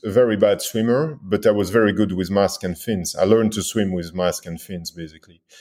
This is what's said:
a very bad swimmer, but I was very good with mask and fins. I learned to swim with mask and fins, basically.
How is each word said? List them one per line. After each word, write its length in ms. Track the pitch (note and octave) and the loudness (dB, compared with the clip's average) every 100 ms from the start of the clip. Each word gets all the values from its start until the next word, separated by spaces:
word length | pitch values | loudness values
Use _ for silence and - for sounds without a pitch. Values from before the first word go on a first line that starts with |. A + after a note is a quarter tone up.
| G#2+ | -2
a 40 | |
very 280 | G#2 B2 G#2 | 2 4 4
bad 240 | G#2 G2+ | 2 2
swimmer, 580 | - A2+ A#2 B2 D#3 D3 | -2 -2 0 0 0 -6
but 240 | F#2+ G#2 A2 | -4 0 2
I 60 | |
was 200 | G#2 F#2 | 2 2
very 200 | A2+ A2 | 4 4
good 220 | G2 G#2 | 2 0
with 180 | F2+ F2+ | 0 -2
mask 320 | G2 G2 - | 2 0 0
and 140 | F#2 F2 | -8 -8
fins. 400 | - G2+ E2+ - | -6 -4 -4 -2
I 80 | F#2+ | 4
learned 260 | A2+ A2 | 4 2
to 80 | G#2 | -2
swim 300 | F2+ A2+ G2 | -4 -2 -2
with 220 | F#2 E2 | -2 -6
mask 320 | F2+ F2+ E2+ F2+ | -2 -2 -2 -8
and 160 | E2 | -14
fins, 300 | - F2+ E2 | -12 -12 -12
basically. 500 | E2+ D#2+ D#2+ _ E2+ _ - | -14 -14 -16 _ _ _ -20